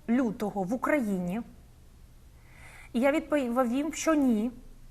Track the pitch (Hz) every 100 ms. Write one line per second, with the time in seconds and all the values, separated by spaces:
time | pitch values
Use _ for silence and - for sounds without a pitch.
0 | - 240 240 - 208 202 180 247 - 302
1 | 214 185 175 214 - - - - - -
2 | - - - - - - - - - 233
3 | 277 311 302 294 247 240 247 262 302 -
4 | 320 302 262 214 240 - - - -